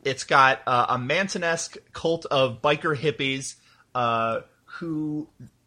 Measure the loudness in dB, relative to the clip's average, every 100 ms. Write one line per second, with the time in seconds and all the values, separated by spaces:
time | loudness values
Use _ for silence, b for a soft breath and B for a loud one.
0 | -6 -6 2 6 6 4 2 2 2 0
1 | 0 -2 -2 -4 -2 -4 -6 -14 -18 -4
2 | -2 -2 0 2 2 2 0 2 0 0
3 | -2 -2 -4 -4 -8 -14 b b b -2
4 | 0 0 0 -2 -8 _ _ -12 -6 -4
5 | -4 -6 -8 _ -20 _